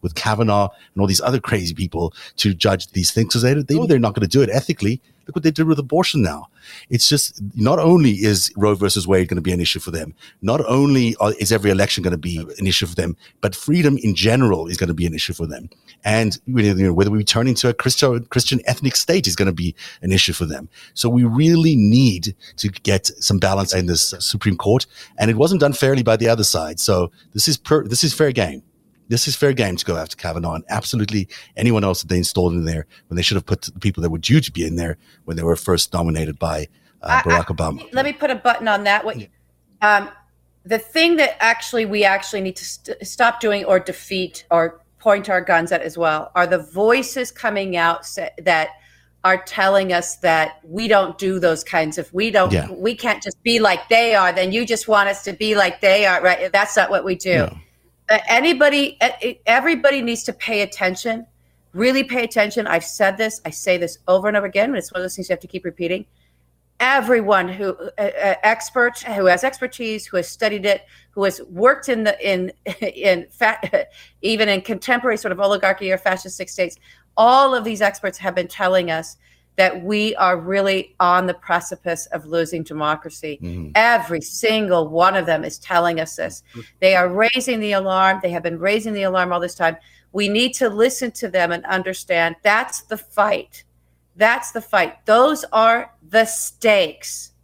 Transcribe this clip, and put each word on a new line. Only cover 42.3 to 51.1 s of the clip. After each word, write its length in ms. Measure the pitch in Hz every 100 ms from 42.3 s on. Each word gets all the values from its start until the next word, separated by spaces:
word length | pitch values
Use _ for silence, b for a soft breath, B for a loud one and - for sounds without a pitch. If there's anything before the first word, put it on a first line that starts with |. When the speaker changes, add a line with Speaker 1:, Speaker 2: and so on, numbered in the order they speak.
| 208
Speaker 2:
need 160 | 190 185
to 80 |
st-, 420 | - - - - 196
stop 340 | - 233 233
doing 260 | 226 202 -
or 120 | 185
defeat 680 | 185 180 - 190 185 - -
or 300 | 170 165 165 _ _
point 300 | 220 202 202
our 140 | 185
guns 300 | 175 170 170
at 100 | 180
as 160 | 160 165
well 320 | 165 156 -
are 120 | 180 175
the 120 | 175
voices 720 | - 180 214 247 254 - -
coming 460 | - 233 202 196 175
out 300 | 165 165 -
sa-, 220 | - 170 -
that 260 | 156 160 156 - b b b _
are 120 | 185 185
telling 480 | 190 - 190 196 190
us 240 | 175 170 -
that 440 | 175 160 156 -
we 240 | 165 180 226
don't 300 | 208 185